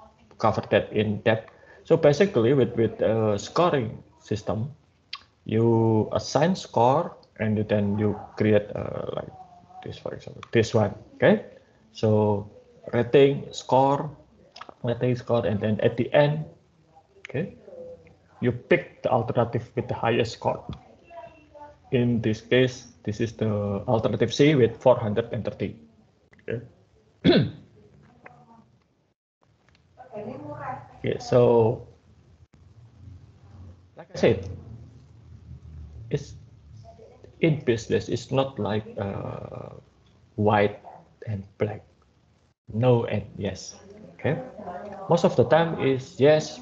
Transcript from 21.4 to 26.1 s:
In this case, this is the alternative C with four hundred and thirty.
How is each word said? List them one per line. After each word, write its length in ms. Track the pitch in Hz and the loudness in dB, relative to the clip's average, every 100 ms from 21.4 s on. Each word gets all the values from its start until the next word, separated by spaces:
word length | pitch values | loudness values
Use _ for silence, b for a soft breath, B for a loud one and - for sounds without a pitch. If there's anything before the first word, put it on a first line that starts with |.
| _ - - - - | _ -20 -20 -20 -4
In 300 | 127 120 117 | 0 0 0
this 200 | 110 107 | -2 -4
case, 500 | - 127 127 - - _ - | 2 2 2 0 -18 _ -8
this 160 | 104 | -4
is 80 | 113 | -4
the 500 | - 110 104 101 98 - | -2 -2 -2 -2 -4 0
alternative 460 | 113 - 104 113 | 0 0 0 0
C 220 | - 147 147 | 4 4 6
with 160 | 113 - | 4 4
four 240 | 131 120 | 4 4
hundred 320 | 107 104 - | 2 -2 -4
and 160 | 117 - | -4 -6
thirty. 320 | - 101 - - _ _ | -6 -8 -8 -20 _ _